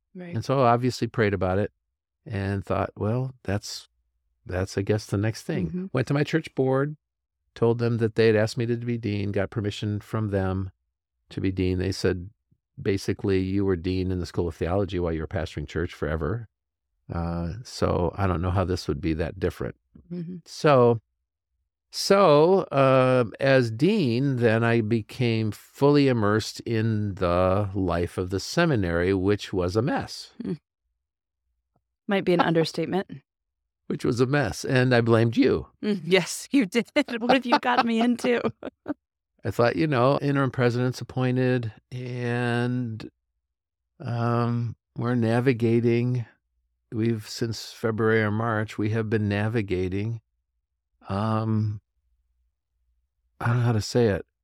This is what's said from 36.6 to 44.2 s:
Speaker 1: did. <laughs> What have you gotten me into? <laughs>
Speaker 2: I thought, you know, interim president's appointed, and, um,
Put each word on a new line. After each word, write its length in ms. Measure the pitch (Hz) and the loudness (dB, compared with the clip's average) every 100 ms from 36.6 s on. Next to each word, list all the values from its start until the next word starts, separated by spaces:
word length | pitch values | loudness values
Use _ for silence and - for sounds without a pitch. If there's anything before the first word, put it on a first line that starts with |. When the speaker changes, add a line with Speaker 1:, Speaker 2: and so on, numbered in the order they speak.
| 196 | 2
Speaker 1:
did. 220 | 233 208 294 | -2 -2 -2
<laughs> 240 | 277 240 | -2 -2
What 100 | 240 | 2
have 140 | 269 247 | 2 2
you 140 | 269 | 0
gotten 260 | 254 247 240 | 2 0 2
me 140 | 226 | 2
into? 420 | 233 233 254 233 226 - - - - 285 | 2 2 0 0 -2 -6 -14 -12 -12 -12
<laughs> 500 | _ _ _ _ 110 | _ _ _ _ -6
Speaker 2:
I 60 | |
thought, 240 | 101 120 - | 0 2 2
you 100 | 160 | 0
know, 320 | 131 127 143 | 2 2 2
interim 300 | 143 139 135 | 0 0 0
president's 480 | - 123 117 127 123 | 0 0 2 -2 -4
appointed, 720 | 123 - 127 127 127 127 117 - - | -8 -4 0 2 2 0 -2 -10 -16
and, 1160 | 127 123 123 120 120 123 117 120 123 120 110 - _ _ _ _ _ _ _ _ - | -12 -10 -6 -4 -2 -2 0 0 -2 -4 -8 -12 _ _ _ _ _ _ _ _ -14
um, 760 | 135 117 | -6 -2